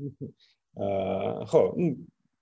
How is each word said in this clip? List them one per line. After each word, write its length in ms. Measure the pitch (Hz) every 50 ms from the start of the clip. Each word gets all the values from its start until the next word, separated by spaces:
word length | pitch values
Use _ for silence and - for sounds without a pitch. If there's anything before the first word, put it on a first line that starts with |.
| 143 139 - - - - - _ - _ _ _ _ _ _
აა, 640 | - 101 101 98 98 95 95 95 98 101 107 - -
ხო, 200 | - - - 143 98 90
ნუ, 180 | - - 180 160 127 - - - - _ _ _ _ _